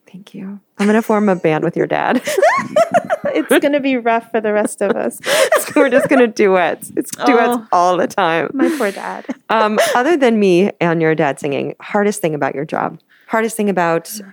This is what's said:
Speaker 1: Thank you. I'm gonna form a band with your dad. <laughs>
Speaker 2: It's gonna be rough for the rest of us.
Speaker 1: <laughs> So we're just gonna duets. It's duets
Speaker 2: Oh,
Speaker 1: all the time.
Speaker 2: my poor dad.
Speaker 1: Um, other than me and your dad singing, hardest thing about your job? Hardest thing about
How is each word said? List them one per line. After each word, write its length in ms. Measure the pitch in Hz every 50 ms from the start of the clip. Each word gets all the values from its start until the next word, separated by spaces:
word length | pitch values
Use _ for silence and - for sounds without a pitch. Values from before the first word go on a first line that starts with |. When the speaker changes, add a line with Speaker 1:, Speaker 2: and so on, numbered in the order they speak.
| _ _
Speaker 1:
Thank 220 | - 185 202 - -
you. 240 | 202 196 196 202 202 _ _ _ -
I'm 80 | 202 208
gonna 140 | 214 220
form 280 | 220 - 220 208 214 202
a 60 | 185
band 280 | 175 - 165 156 151 -
with 120 | 170 - -
your 100 | - -
dad. 340 | - - - - 226 254 - 571
<laughs> 40 | 605 - 539 698 932 1047 988 - - 605 659 - - 698 - - 679 - - - -
Speaker 2:
It's 240 | 311 285 - 254 302
gonna 200 | - 285 285 285
be 180 | 262 277 262 247
rough 320 | 226 233 226 233 233 -
for 100 | - 226
the 120 | 214 214 208
rest 280 | 208 214 - - -
of 100 | 208 190
us. 280 | - - - 247 - - -
Speaker 1:
<laughs> 40 | - 554 622 523 494 640 - -
So 160 | - - 302
we're 80 | 285 269
just 200 | 233 277 - -
gonna 180 | 302 262 240 226
duets. 640 | 226 - 214 196 190 180 175 - - - - - - -
It's 120 | 277 -
duets 440 | - - - 262 254 226 240 240 240 247
Speaker 2:
Oh, 100 | 220 -
Speaker 1:
all 260 | - 180 175 180 180 165
the 80 | -
time. 440 | - - - 190 165 165 165 - - -
Speaker 2:
my 160 | 269 - - 320 277
poor 140 | 226 202
dad. 340 | 196 - - - 220 - - - 262 - _ -
Speaker 1:
Um, 300 | 214 226 214 214 214 - 679 640 554
other 220 | 240 254 302 359 294
than 200 | 269 240 226 214
me 320 | 202 190 175 170 196 202 - -
and 200 | 170 170 165 170
your 140 | 160 160 160
dad 240 | 156 160 139 135 -
singing, 340 | - 147 139 131 135 143 143 -
hardest 420 | - - - 208 208 202 208 -
thing 140 | - 160 156
about 180 | 143 139 135 -
your 120 | - 156
job? 340 | 160 - - - 156 165 - _ _ _ _ _ -
Hardest 280 | - 220 226 226 - -
thing 120 | 208 202
about 420 | 190 180 175 170 165 165 165 - - 214 196 190